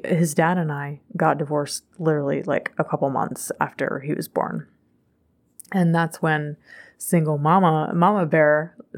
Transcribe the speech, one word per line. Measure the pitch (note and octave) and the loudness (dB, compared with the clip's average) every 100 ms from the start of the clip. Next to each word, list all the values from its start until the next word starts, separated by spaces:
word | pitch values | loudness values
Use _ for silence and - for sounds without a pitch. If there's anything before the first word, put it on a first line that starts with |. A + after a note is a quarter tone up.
| - | 0
his | E3+ D#3+ | 0 0
dad | D3 E3 F3+ | 2 2 2
and | D#3 | -2
I | C#3+ C#3+ D3 - E3+ | -4 -8 -12 -10 0
got | D#3+ D3 | 0 0
divorced | D3 D3+ C#3+ - - - | -2 -4 -4 -8 -14 -4
literally, | D#3 D3+ C#3 D3 | 0 0 0 -2
like, | - C#3 - - | -2 -4 -4 -4
a | |
couple | D3+ D#3 C#3 | -4 -2 -2
months | C3 - - - - | -2 -4 -6 -8 -4
after | C#3+ - D3 - | -4 -4 -6 -4
he | C3+ | -6
was | - D#3+ | -6 -4
born. | - - E3 D3 _ _ _ _ _ _ _ _ - - | -4 -4 -4 -10 _ _ _ _ _ _ _ _ -20 -4
And | G3 E3+ | 2 4
that's | E3 E3 - | 2 0 -2
when | E3 D3+ D3 D3+ _ - - - | -2 0 -4 -10 _ -20 -20 -16
single | - F3 D#3 D3 | -2 0 2 0
mama, | D3 F#3 F3+ D#3 D#3 | 4 4 4 2 0
Mama | E3+ F3 G#3 E3 | 2 2 2 2
Bear | D#3+ D3+ D3+ D#3+ - - | 4 4 4 0 -10 -10